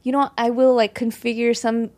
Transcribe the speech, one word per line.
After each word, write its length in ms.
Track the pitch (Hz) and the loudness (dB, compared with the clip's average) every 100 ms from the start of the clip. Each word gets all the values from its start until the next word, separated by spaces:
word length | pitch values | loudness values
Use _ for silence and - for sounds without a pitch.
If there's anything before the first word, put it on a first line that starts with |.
You 100 | 247 | -2
know, 180 | 269 277 - | -2 -2 -2
I 140 | 240 | -2
will, 240 | 240 262 | 2 4
like, 200 | 247 214 | 4 0
configure 600 | - 233 - 240 226 233 233 | -2 -6 -4 -6 -2 0 0
some 340 | 233 226 226 | -2 -2 -4